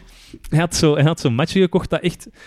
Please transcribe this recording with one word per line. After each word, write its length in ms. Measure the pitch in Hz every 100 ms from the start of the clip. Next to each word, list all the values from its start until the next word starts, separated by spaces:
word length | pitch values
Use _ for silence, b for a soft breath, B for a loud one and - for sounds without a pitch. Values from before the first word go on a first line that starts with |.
| B B B B -
Hij 100 | 156
had 160 | 170 -
zo, 180 | 156
hij 100 | 147
had 160 | 151 -
zo'n 140 | 143
matje 260 | 117 160 190
gekocht 300 | 180 185 -
dat 100 | 165
echt 280 | 180 - - b